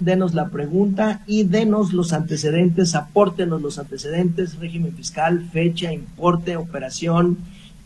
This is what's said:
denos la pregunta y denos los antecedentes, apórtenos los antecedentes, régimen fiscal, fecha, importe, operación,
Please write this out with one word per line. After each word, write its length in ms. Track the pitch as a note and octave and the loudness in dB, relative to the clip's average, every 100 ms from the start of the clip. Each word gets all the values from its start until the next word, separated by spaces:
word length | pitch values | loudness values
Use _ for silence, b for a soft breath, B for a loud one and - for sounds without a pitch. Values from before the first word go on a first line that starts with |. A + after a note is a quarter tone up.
denos 320 | F3+ F#3 F3+ | 0 2 2
la 160 | E3 D3 | 0 -2
pregunta 720 | C#3+ C#3+ F3+ G3+ F#3+ A3 G#3+ - | -4 -2 2 2 2 0 -2 -2
y 200 | G#3+ F#3+ | 0 2
denos 480 | G#3 A3+ G#3+ F#3 | 4 4 2 2
los 180 | F3+ E3 | 2 0
antecedentes, 840 | D#3 - D3+ D3+ E3 F3+ E3 F3 D#3 | 0 -2 -2 0 4 4 4 2 0
apórtenos 680 | - G#3 G3 E3+ F3 D#3 | 0 4 4 2 -2 -2
los 180 | D3 C#3+ | -4 -8
antecedentes, 760 | C#3+ C3+ C#3+ E3 F3+ E3 F3 D#3 | -12 -10 -4 0 0 0 -4 -6
régimen 360 | E3+ E3+ D#3+ | -8 -4 -4
fiscal, 540 | - - - E3 F3 E3+ | -6 -10 -2 0 0 -2
fecha, 400 | E3 E3+ E3 E3 | 0 0 0 -4
importe, 640 | D3 - - F3 E3 F3 E3+ | -6 -10 -2 2 2 0 -6
operación, 800 | E3+ C#3+ C3 - E3+ E3+ F3 F3 B B B B | -6 -8 -8 -4 0 4 4 2 B B B B